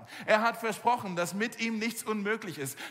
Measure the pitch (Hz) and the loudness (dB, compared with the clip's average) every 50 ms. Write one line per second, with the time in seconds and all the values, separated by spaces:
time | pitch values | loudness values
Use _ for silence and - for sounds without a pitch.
0 | - - - - - - 214 214 226 233 233 - 233 220 - - - 233 247 233 | -16 -14 -14 -2 4 6 6 6 6 4 2 0 -2 -2 -2 2 2 2 2 4
1 | 220 185 175 175 165 160 185 202 226 240 - - 226 226 226 214 220 233 226 - | 0 -2 -2 -2 -2 0 0 -2 -2 -2 -2 -2 -2 -2 0 0 -2 -2 -4 -4
2 | - 214 214 208 196 208 226 220 220 180 139 147 135 131 - - - - | -4 -2 -2 0 0 0 0 -2 -2 -6 -6 -6 -6 -6 -6 -8 -12 -6